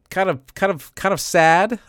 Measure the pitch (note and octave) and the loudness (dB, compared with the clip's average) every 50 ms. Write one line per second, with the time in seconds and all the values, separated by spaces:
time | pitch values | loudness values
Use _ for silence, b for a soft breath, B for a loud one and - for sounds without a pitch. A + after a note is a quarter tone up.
0 | _ _ - F3 G3 F#3+ D#3 B2+ - _ _ - F#3+ G3 F#3+ C#3+ - - _ - | _ _ -6 -4 -2 -2 -4 -6 -10 _ _ -4 -2 -2 -2 -4 -10 -18 _ -6
1 | - G3 G3 D3+ - - - F3 D#3+ E3 E3 F3 G3 A3 A#3+ G#3 _ | -4 -2 -2 -4 -4 -2 0 2 4 4 4 4 2 0 -4 -8 _